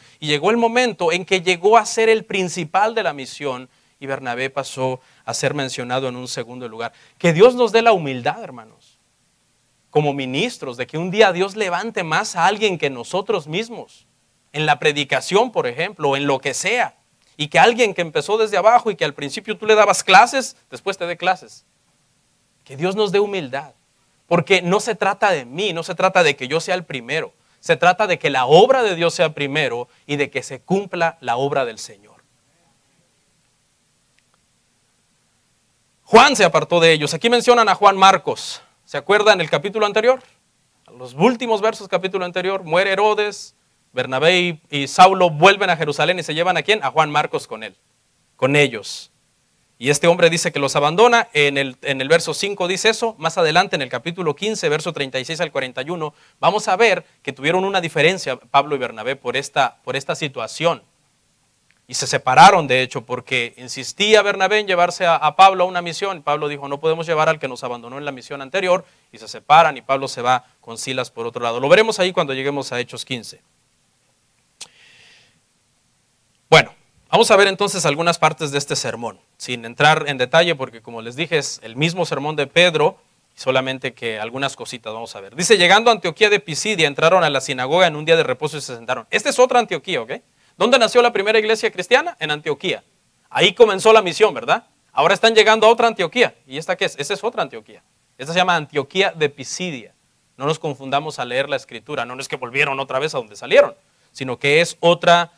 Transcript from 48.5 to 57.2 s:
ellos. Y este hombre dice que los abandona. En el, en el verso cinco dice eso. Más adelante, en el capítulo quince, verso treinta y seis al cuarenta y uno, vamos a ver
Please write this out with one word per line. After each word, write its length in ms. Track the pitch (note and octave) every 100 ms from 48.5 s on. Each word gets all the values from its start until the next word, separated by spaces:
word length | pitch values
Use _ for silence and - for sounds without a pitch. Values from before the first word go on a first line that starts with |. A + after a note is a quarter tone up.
ellos. 560 | D3 C#3+ A2+ - - - _ _ _ _ _ _ _
Y 120 | B2
este 160 | C#3+ E3+
hombre 240 | F3 E3+
dice 220 | E3 F3
que 80 | C#3+
los 160 | C#3 D#3
abandona. 520 | D3 E3+ A#3+ A#3 -
En 260 | D3+ C#3+ C#3
el, 180 | C3+ B2+
en 180 | C3+ C3+
el 80 | C3+
verso 260 | C3 -
cinco 340 | D3 G3 G3 F3+
dice 200 | F#3 A3
eso. 260 | A3 A3+ G#3+
Más 180 | D#3+ F#3
adelante, 380 | D#3+ E3 G3
en 80 | E3+
el 60 | B2+
capítulo 480 | B2 E3 F3 E3 D3
quince, 320 | G#3 G#3+ D#3+
verso 240 | D#3 F3
treinta 260 | D3+ C3+ C3
y 60 |
seis 160 | B2+ D#3+
al 100 | E3
cuarenta 320 | C#3 C3 B2+
y 80 | C#3
uno, 240 | F3 D3+ - _ _
vamos 300 | D3+ G#3 G#3+
a 80 | F#3
ver 280 | A3+ F3+ - _